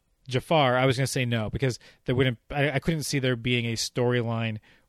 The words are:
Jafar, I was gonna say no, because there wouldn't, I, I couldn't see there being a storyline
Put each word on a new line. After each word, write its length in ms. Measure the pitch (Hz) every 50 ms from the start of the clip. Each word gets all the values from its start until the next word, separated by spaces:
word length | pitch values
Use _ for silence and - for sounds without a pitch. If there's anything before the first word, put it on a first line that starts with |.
| _ _ _ _ _ -
Jafar, 500 | 123 131 - - 170 156 139 127 123 127
I 80 | 131
was 100 | 135 127
gonna 120 | 123 135 120
say 180 | - 143 127
no, 240 | 120 117 113 107 101
because 300 | - - 135 131 117 - - - - _ _
there 100 | - 127
wouldn't, 220 | 123 135 131 120 - _ -
I, 220 | 139 147 139 147 135
I 60 | 135
couldn't 240 | - - 165 156 135
see 140 | - - 139
there 180 | 127 131 127
being 300 | 117 113 123 123 120 117
a 80 | 117 113
storyline 880 | 110 - - - 131 123 123 123 123 117 117 117 113 113 113 110 110 - _ _ _ _